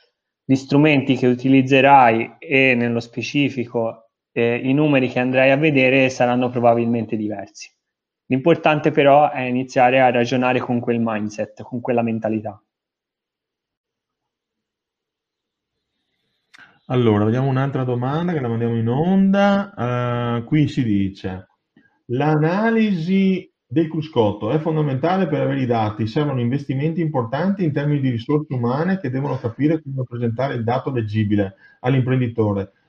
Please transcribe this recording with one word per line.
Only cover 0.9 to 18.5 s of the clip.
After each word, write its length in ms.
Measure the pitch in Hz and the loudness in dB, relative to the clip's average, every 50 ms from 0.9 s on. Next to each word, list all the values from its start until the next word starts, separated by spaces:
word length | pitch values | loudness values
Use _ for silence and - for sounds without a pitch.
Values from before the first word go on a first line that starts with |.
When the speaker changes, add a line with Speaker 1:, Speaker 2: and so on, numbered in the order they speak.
| 147 135 131 135 131 | 4 2 2 0 0
Speaker 1:
che 140 | 120 127 123 | 2 2 0
utilizzerai 1080 | 123 123 131 135 135 135 127 127 139 135 131 139 139 135 127 117 113 113 117 - - - | 0 0 2 2 2 2 4 4 4 4 6 8 8 8 6 6 4 2 -2 -6 -10 -14
e 360 | - 165 143 135 135 131 123 | -6 -2 0 2 2 2 2
nello 260 | 120 120 120 117 117 | 0 0 -2 -2 -4
specifico, 1120 | 117 - - 127 110 - - 147 143 127 117 127 113 - - 120 113 113 113 - _ _ _ _ _ _ | -6 -6 -10 -10 -8 -4 -2 -2 -2 -2 -2 -6 -8 -6 -4 -4 -4 -4 -6 -10 _ _ _ _ _ _
eh, 260 | - 127 117 117 120 | -4 -2 -2 0 -2
i 160 | 120 127 131 | -2 -2 0
numeri 360 | 135 143 151 151 143 131 127 120 | 0 2 2 2 2 2 0 0
che 120 | - 127 | -2 -2
andrai 320 | 127 127 123 131 131 135 | -2 0 2 2 4 4
a 40 | 135 | 4
vedere 540 | 139 156 160 143 135 131 127 131 135 131 127 | 2 2 2 2 4 4 4 4 4 2 2
saranno 400 | - - 123 120 123 123 127 120 | 2 0 0 0 2 0 0 -2
probabilmente 680 | 120 123 117 120 117 117 117 117 117 117 110 - 120 | 0 2 4 4 4 4 2 -2 -2 -4 -4 -4 -6
diversi. 540 | 110 107 104 101 98 98 - - - - - _ _ _ _ _ _ _ _ _ _ _ | -6 -6 -6 -8 -10 -12 -16 -18 -20 -20 -20 _ _ _ _ _ _ _ _ _ _ _
L'importante 640 | - 127 131 135 170 160 - - 160 151 147 - 160 | -4 0 4 4 4 4 6 4 2 2 2 0 0
però 400 | 143 156 143 139 139 147 151 143 | 2 4 6 6 6 6 6 4
è 120 | - 139 | 0 -2
iniziare 580 | 127 127 123 127 131 127 - 139 123 123 127 135 | -4 -4 -2 -4 -4 -2 2 2 4 4 4 4
a 100 | 131 123 | 4 4
ragionare 480 | 120 123 120 120 135 127 127 127 127 123 | 4 2 0 0 0 0 0 2 0 0
con 220 | 127 - 123 120 | -2 -2 -4 -2
quel 180 | 123 123 117 117 | -2 -2 -2 0
mindset, 640 | 113 117 110 107 104 104 - - 107 - - - | -2 -2 -4 -4 -6 -6 -8 -8 -10 -10 -12 -16
con 180 | - - - 120 | -16 -12 -12 -8
quella 220 | 120 - 123 120 | -4 -2 -2 -2
mentalità. 580 | 117 117 113 113 110 107 110 107 104 107 101 - _ _ _ _ _ _ _ _ _ _ _ _ _ _ _ _ _ _ _ _ _ _ _ _ _ _ _ _ _ _ _ _ _ _ _ _ _ _ _ 220 _ _ _ _ _ _ _ _ _ _ _ _ _ _ _ _ _ _ _ _ _ _ _ _ _ _ _ _ _ _ _ _ _ _ _ _ _ _ _ - - - _ _ _ | -2 -2 -4 -4 -4 -4 -4 -4 -6 -8 -14 -16 _ _ _ _ _ _ _ _ _ _ _ _ _ _ _ _ _ _ _ _ _ _ _ _ _ _ _ _ _ _ _ _ _ _ _ _ _ _ _ _ _ _ _ _ _ _ _ _ _ _ _ _ _ _ _ _ _ _ _ _ _ _ _ _ _ _ _ _ _ _ _ _ _ _ _ _ _ _ _ -20 -20 -20 _ _ _
Speaker 2:
Allora, 380 | - 131 127 123 113 107 104 104 | -4 0 2 2 4 4 2 2
vediamo 240 | 110 113 127 135 139 | 2 0 0 0 0
un'altra 360 | 131 131 135 139 127 135 131 | 0 0 -2 -2 -2 -4 -4
domanda 500 | 123 123 120 123 131 143 160 175 175 175 | -4 -4 -4 -4 -4 -4 -4 -2 -2 -4
che 60 | 151 | -4
la 80 | 127 | -4
mandiamo 280 | 117 | -4